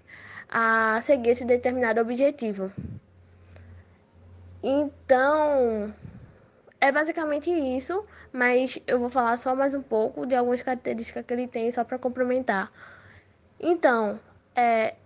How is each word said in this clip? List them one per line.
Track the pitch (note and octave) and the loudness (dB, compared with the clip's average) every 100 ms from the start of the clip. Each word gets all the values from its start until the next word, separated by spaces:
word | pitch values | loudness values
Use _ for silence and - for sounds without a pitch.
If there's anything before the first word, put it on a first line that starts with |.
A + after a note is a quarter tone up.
| _ - - - - | _ -20 -20 -20 -6
a | - A3+ A3+ A3 A3+ | -2 2 2 2 0
seguir | A#3+ C#4 A#3 | 2 2 4
esse | B3 B3 | 2 2
determinado | B3 B3 B3+ A#3 A3 | 0 0 0 0 2
objetivo. | A#3 B3 C#4 D4 A3+ G3 F#3+ - - - - _ - - - - - - - _ _ - - - - - | 0 2 0 0 -4 -4 -8 -8 -12 -14 -20 _ -20 -20 -20 -20 -20 -20 -20 _ _ -20 -20 -20 -20 -6
Então, | B3 C#4 C#4+ - - B3+ C4+ D4+ D4+ C#4 A#3+ G#3+ G#3 G#3 - - - - - _ _ _ | 0 2 0 -4 2 4 6 4 2 2 2 0 -6 -10 -18 -20 -20 -20 -20 _ _ _
é | C#4 | 2
basicamente | D4 D#4 E4 D4+ D4 F4 | 2 0 -2 -2 -2 -2
isso, | F4 C4 B3+ C4+ F#4 G#4 - - | -2 0 -2 -4 -6 -6 -16 -12
mas | B3+ B3 B3 C4 - - | -2 2 2 0 -4 -2
eu | B3 | -2
vou | B3 | 0
falar | C4 A#3 A#3+ | 0 0 0
só | C4 C4 | -2 0
mais | C#4 C#4 | 0 -2
um | |
pouco | - A3 A3 D4 C4+ | -2 -2 0 -4 -2
de | B3+ | 0
algumas | B3 B3 | 0 -2
características | C4 B3 B3 A3+ A#3 A#3+ A#3 | -2 -4 -4 -6 -8 -12 -6
que | |
ele | B3 B3 | -6 -4
tem, | B3 A3+ | -4 -4
só | A#3+ | -2
pra | A#3 B3+ | -4 -6
complementar. | B3+ B3 B3 B3+ B3+ G3 G3 - - - - - _ _ _ - | -4 -2 -2 0 0 -2 -4 -12 -20 -20 -20 -20 _ _ _ -4
Então, | D#4 E4 D4+ A#3 G#3 G#3+ - _ _ - | -2 2 2 2 0 -6 -14 _ _ 0
é, | A#3+ A3+ A3 - | 2 2 0 -2